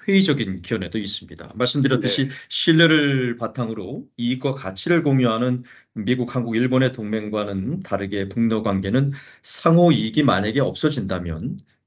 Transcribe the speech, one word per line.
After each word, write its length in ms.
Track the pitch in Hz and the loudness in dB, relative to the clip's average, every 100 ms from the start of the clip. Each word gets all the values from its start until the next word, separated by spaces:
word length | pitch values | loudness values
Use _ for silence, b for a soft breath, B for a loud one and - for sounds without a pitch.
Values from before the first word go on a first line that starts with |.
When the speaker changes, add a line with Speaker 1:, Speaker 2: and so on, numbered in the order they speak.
| - | 2
Speaker 1:
회의적인 560 | 196 190 120 98 90 | 4 4 2 -2 -6
견해도 360 | - 110 90 113 | -4 -4 -4 -6
있습니다. 540 | 98 - - 78 - 107 | -6 -8 -12 -18 -16 -4
말씀드렸듯이 720 | 123 143 135 123 117 - 139 | -2 2 2 2 0 -2 -2
Speaker 2:
네. 60 | B B | B B
Speaker 1:
신뢰를 880 | - - 160 165 156 143 135 127 120 | -2 2 6 6 4 2 0 -2 -4
바탕으로 680 | 113 - 113 107 92 160 285 - | -6 -4 -6 -6 -8 -10 -12 -6
이익과 380 | 120 127 135 | -4 -2 -4
가치를 480 | 135 95 98 - 170 | -4 -8 -8 0 2
공유하는 640 | 151 135 123 110 127 127 123 B B | 4 4 4 2 0 -2 -6 B B
미국, 420 | 113 101 127 120 131 | -6 -2 0 0 -2
한국, 180 | 117 | -2
일본의 380 | 113 123 127 131 | 0 2 4 2
동맹과는 880 | 120 107 110 104 104 104 98 101 190 | 0 -4 -4 -4 -4 -2 -4 -4 -6
다르게 480 | 190 101 98 101 98 | -4 -4 -2 -4 -4
북러 340 | 117 117 110 | 0 0 0
관계는 480 | 110 98 98 123 143 B B B | 0 -2 0 0 0 B B B
상호 480 | - - 170 170 175 | -10 -2 4 6 6
이익이 320 | 113 110 113 | 4 2 2
만약에 380 | 139 95 104 127 | 2 2 0 0
없어진다면 1000 | 104 90 156 143 98 90 85 78 123 196 - _ | -2 0 -2 -2 -2 -4 -4 -6 -6 -10 -14 _